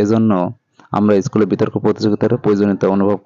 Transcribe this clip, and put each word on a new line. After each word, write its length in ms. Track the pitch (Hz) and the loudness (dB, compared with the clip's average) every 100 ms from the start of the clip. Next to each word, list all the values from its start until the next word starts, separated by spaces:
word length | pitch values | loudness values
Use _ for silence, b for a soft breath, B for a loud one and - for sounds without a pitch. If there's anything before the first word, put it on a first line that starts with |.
এজন্য 280 | 104 113 110 95 90 - _ _ b | 0 2 2 0 -2 -6 _ _ b
আমরা 220 | 107 104 101 | -2 2 2
স্কুলে 240 | 92 110 98 | 0 -2 0
বিতর্ক 280 | 101 107 107 | 0 -2 -2
প্রতিযোগিতার 540 | 107 101 107 104 110 120 | -2 -2 -2 0 -2 -2
প্রয়োজনীয়তা 500 | 107 104 104 95 95 | 0 0 0 0 0
অনুভব 300 | 98 98 98 | 0 0 -2